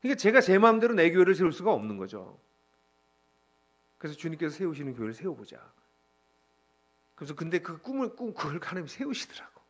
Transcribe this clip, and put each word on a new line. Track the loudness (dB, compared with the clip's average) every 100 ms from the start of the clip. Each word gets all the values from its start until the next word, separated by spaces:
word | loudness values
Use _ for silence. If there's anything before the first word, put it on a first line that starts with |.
그러니까 | -2 2
제가 | 4 6
제 | 6 6
마음대로 | 6 6 2
내 | 4 4
교회를 | 6 4
세울 | 4 2
수가 | 0 0
없는 | 0 -2 -10
거죠. | -10 -12 -16 -20 _ _ _ _ _ _ _ _ _ _ _ _ _ _ _ _
그래서 | -14 -10
주님께서 | -10 -6 -8 -4
세우시는 | -8 -6 -10
교회를 | -8 -8
세워보자. | -8 -10 -12 -16 -20 -20 _ _ _ _ _ _ _ _ _ _ _ _ _ _ _
그래서 | -16
근데 | -10 -6 -6
그 | -6 -16
꿈을 | -10 -8 -8 -8
꾸-, | -12
그걸 | -10 -10 -10
하나님이 | -10 -10 -12
세우시더라고. | -10 -10 -8 -12 -18 -20 _ _